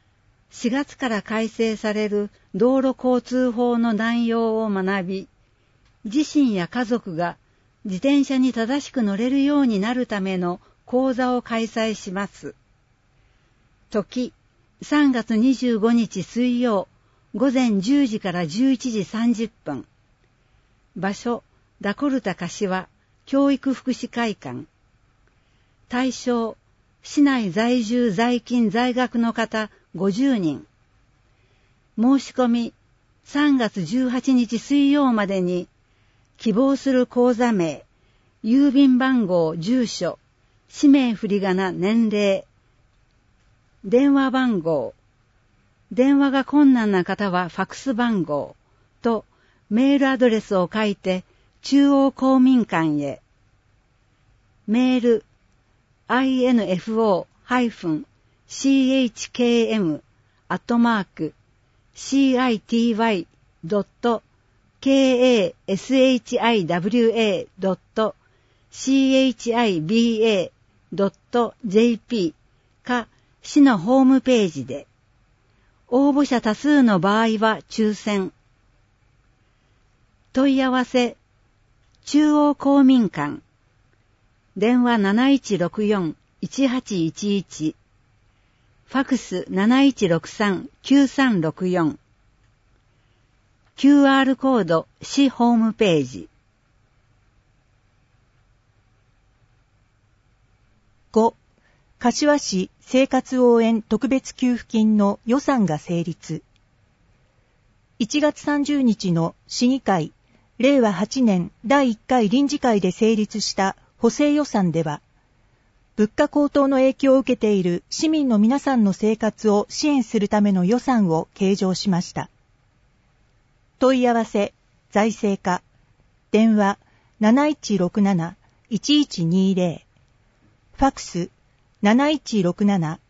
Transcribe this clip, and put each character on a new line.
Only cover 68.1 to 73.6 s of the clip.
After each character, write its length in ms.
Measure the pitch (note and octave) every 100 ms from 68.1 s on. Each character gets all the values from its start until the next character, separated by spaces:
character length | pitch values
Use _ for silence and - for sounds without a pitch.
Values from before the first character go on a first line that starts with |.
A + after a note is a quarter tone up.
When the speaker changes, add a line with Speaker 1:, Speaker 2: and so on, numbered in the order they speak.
| - _ _ _ _ _
Speaker 1:
シ 400 | - - C4+ C4+
ー 40 | C4
エ 120 | C4
イ 80 | A#3
チ 200 | A#3 A#3
ア 100 | A#3
イ 160 | F3
ビ 380 | D#3 A3+ A#3 A3
ー 40 |
エ 200 | A3+ G3+ E3
ー 60 | _ _ _ _
ド 140 | F3 G3
ッ 60 | - _
ト 240 | A#3+ A3+ - A3+
ジ 140 | G3
ェ 140 | A#3+
ー 60 | A3+
ピ 340 | - A#3+ G3 - _ _ _ _
ー 40 | -
か、 200 | B3 - _ _ _
市 200 | - D4+